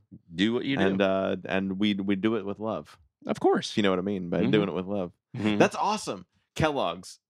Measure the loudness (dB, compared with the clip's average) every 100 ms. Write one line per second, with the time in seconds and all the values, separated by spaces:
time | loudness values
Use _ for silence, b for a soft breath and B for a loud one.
0 | _ -20 -12 0 0 2 0 2 2 2
1 | 2 2 0 -4 -2 -2 -2 0 0 2
2 | 0 0 0 0 -4 -6 -6 -6 -8 -20
3 | _ _ -8 0 2 2 0 0 2 2
4 | 0 -4 -2 0 4 4 2 -2 -4 -4
5 | -6 -10 _ -4 0 4 2 2 -2 -2
6 | -4 -10 -12 _ _ 0 0 2 -2 -4
7 | -10 -20